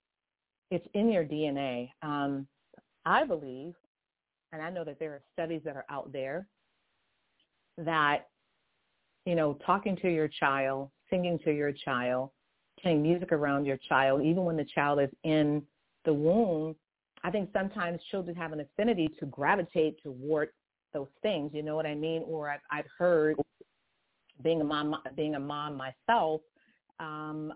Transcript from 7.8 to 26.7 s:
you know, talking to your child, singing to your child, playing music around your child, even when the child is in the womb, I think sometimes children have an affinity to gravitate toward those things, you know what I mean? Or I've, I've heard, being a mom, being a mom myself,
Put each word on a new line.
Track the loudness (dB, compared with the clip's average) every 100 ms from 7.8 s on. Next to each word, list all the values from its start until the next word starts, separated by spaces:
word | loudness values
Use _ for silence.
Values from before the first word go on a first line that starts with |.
| -2 2 4 2 -2 _ _ _ _ _ _ _ _ _ -2
you |
know, | 2 2 -2 0
talking | 0 0 -2
to | 0
your | 0 0
child, | 0 0 2 0 -2 -6 -12 _
singing | -2 0 0
to | 0
your | 0 0
child, | -2 -2 0 0 0 -2 -8 _ _ _ -6
playing | 2 4
music | 4 2 2
around | 0 2 2
your | 0 -2 2
child, | 4 6 4
even | 4 2
when | 2 0
the | -2
child | 0 2 2
is | 2 0
in | 0 2 4 2 -4 _ _ _
the | 0
womb, | 2 4 4 2 0 -2 -8 _ _ _ -10
I | -4
think | -4 -2
sometimes | -2 -4 -4 -4 -4 -6
children | -6 -6
have | -6 -6
an | -8
affinity | -8 -2 0 2 0 -2
to | -10
gravitate | -2 2 2 2 2 2 0
toward | -10 -10 -2 0 0 -6 _ _ _
those | -10 -10 _
things, | -4 -2 -4
you | -6
know | -4 -4
what | -4
I |
mean? | -4 -2 -4 -4
Or | -6 -4
I've, | -8 -6
I've | -6 -6 0
heard, | 4 6 4 2 -2 _ -20 _ _ _ _ _ _ _
being | 0 2
a |
mom, | 2 0 -2 -4 -6
being | -4 -2 -2
a |
mom | -4 -6 -6 -6
myself, | -10 -8 2 4 4 0 -6 _ _